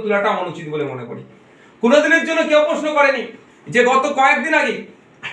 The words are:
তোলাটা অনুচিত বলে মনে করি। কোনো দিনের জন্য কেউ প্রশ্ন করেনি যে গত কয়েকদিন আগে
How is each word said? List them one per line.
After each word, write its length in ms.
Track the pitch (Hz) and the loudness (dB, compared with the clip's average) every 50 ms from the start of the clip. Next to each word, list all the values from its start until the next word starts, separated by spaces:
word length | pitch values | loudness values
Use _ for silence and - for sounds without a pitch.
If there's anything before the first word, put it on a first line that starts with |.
তোলাটা 280 | 214 208 202 202 202 214 190 180 | -2 0 -2 0 0 -2 -2 -4
অনুচিত 260 | 180 170 - 170 156 151 151 | -6 -8 -10 -10 -10 -8 -6
বলে 100 | 151 143 131 | -6 -6 -6
মনে 120 | 127 127 117 - | -8 -10 -12 -14
করি। 140 | - 135 - - - _ _ _ _ _ _ _ _ _ | -14 -16 -16 -20 -20 _ _ _ _ _ _ _ _ _
কোনো 140 | 226 240 285 294 302 | 2 4 4 4 6
দিনের 180 | 302 330 330 330 320 | 4 2 2 2 0
জন্য 120 | 330 330 311 311 | -2 -2 0 2
কেউ 100 | 302 302 302 320 | 2 2 2 2
প্রশ্ন 180 | 311 - 294 302 302 | -2 -4 -4 -2 2
করেনি 260 | 294 285 269 262 233 196 - - - - - _ _ _ 143 165 | 2 2 2 2 -2 -8 -10 -14 -20 -20 -20 _ _ _ -2 0
যে 60 | 247 247 247 | 2 2 4
গত 140 | 262 269 277 285 - 269 | 2 2 0 0 0 2
কয়েকদিন 360 | 269 294 294 240 - 320 311 294 | 2 2 2 0 0 0 0 0
আগে 160 | 269 226 196 - - - - _ _ _ _ _ - - | 0 0 -4 -6 -12 -16 -20 _ _ _ _ _ -18 -18